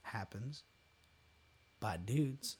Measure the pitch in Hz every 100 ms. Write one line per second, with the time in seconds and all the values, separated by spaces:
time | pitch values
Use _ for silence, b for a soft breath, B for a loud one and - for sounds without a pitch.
0 | - 110 95 101 123 147 - - - -
1 | - - - - - - - - 110 85
2 | 92 135 143 131 - -